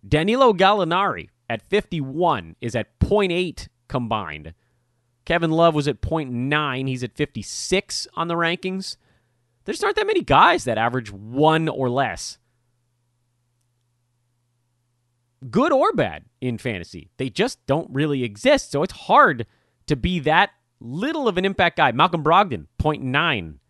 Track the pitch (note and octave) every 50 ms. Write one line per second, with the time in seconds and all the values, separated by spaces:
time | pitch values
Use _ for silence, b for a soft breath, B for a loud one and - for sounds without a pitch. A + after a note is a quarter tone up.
0 | - G2 C#3+ D3+ D#3+ G3+ A#3 C4+ C4+ A#3+ G#3 F3 F#3+ F#3+ G#3 G#3 F3+ D#3+ E3+ F#3
1 | G3+ F#4 A#2+ F2 - _ _ _ _ - A#2 G#2+ _ _ F#3+ G#3 G#3 _ F3 D#3+
2 | C#3 C3 C3+ D#3+ F3+ E3+ D3 G#2+ E2+ E2 E2 _ - A#2 G#2 A#2 G#2 _ _ _
3 | - - G3 G#3 G3+ F#3 E3+ F3+ F#3 E3+ - - - - _ _ _ _ - C3
4 | A#2+ A2 A2 G#2+ F#2+ D#2 D2+ D2+ D2+ D#2+ D#2+ _ _ _ _ _ _ _ _ _
5 | _ _ _ _ _ - E3+ F3 E3+ D#3+ D#3 E3 E3+ E3+ D#3 D3+ C#3 D3 A#2+ -
6 | - - D#3+ D#3+ D3+ C3 B2 A#2 B2 C#3 D3 D3+ D3+ C#3+ B2+ C3 C3+ C3+ C3 B2
7 | B2 A2+ _ - D3+ - _ A2+ G2 - - - - - F3+ F#3+ - - - -
8 | - - _ - E3 E3+ E3+ E3+ E3+ E3 E3+ F3 - F#3 F#3 F#3+ F#3+ - - _
9 | _ _ _ _ _ _ _ _ _ _ _ _ _ - - - G4+ G4+ F#4+ G#4+
10 | G#4 G4 A4 F4 - - - C#3+ G3 - F4 E4+ - B2+ A2 G#2+ A2+ A#2+ A#2+ B2+
11 | A#2 G2+ G2+ G2 G#2 A2 B2 C3+ D3+ D#3 D#3 D#3+ D#3+ D#3+ - - C3+ B2 B2 C#3
12 | C3+ A2+ F2 D#2+ - - - _ _ _ _ _ _ _ _ _ _ _ _ _
13 | _ _ _ _ _ _ _ _ _ _ _ _ _ _ _ _ _ _ _ _
14 | _ _ _ _ _ _ _ _ _ _ _ _ _ _ _ _ _ _ _ _
15 | _ _ _ _ _ _ _ _ C3+ B2 G#2+ G3 C#4 E4+ D4 C4 D#4 G#4+ G#4+ G#3
16 | B2+ F#2+ D2+ D2+ - _ _ _ B2+ B2+ A#2 G2+ - C3 G#2+ F2+ E2+ - - E2
17 | - _ _ - C3 B2+ - - G#3 C4 - _ _ - C3 D#3+ - - B2+ C3+
18 | D3+ D3+ C#3+ C3 B2 A2 G#2 G#2 - - D4+ F3 - - - C#3+ D#3+ - - -
19 | - - G3+ C#4 C#4+ G#3 C#3+ A2+ A2 _ _ _ _ _ _ _ _ - D3+ B2
20 | G#2+ F3+ F#3 E3+ C3 D3+ D#3 F3 G3+ - _ _ _ _ _ _ A2 A#2 C3 E3
21 | A3 D4 E4 D#4 C#4 A#3 F3 F3+ F#3 G3 G3 - F#3 E3+ - - D#3 C3 A2+ C3
22 | D#3 F3+ E3+ E3+ C#3 D3+ E3 F#3 G#3+ F3+ B2 E2 D2+ _ _ - - D#3 D#3 -
23 | C3 B2+ B2+ D3 E3 E3 C#3+ G#2 E2+ D#2+ D2+ C#2 _